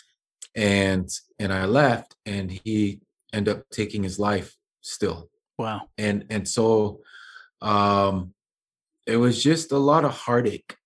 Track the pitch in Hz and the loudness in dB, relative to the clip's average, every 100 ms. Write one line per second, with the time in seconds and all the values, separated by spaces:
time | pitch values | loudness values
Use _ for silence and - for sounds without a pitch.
0 | - _ _ - - - 104 101 98 95 | -20 _ _ -20 -14 -2 2 4 2 0
1 | 82 - - - 101 95 95 127 139 117 | -2 -10 -12 -6 -4 -2 0 4 4 2
2 | - _ - 101 92 92 110 107 104 98 | -6 _ -8 -6 -6 -8 -4 0 0 -2
3 | _ _ _ 110 101 101 - - 104 104 | _ _ _ -4 -2 -2 -6 -6 -6 -4
4 | 95 95 104 98 95 _ _ _ - - | -6 -2 0 0 -4 _ _ _ -14 -4
5 | - - - _ _ - 113 107 - - | -4 -4 -12 _ _ -8 -6 -6 -10 -6
6 | 104 101 - 107 95 - 113 110 104 - | -2 -2 -4 -6 -4 0 2 4 2 -4
7 | - - - - - - 107 104 101 101 | -18 -20 -20 -20 -20 -10 -2 2 4 4
8 | 98 95 92 - _ _ _ _ _ _ | 2 0 -6 -12 _ _ _ _ _ _
9 | - 117 123 120 139 165 - 139 139 156 | -2 2 2 2 2 2 0 0 4 4
10 | 147 - - 120 127 - - - | 2 -2 -2 0 0 -4 -10 -20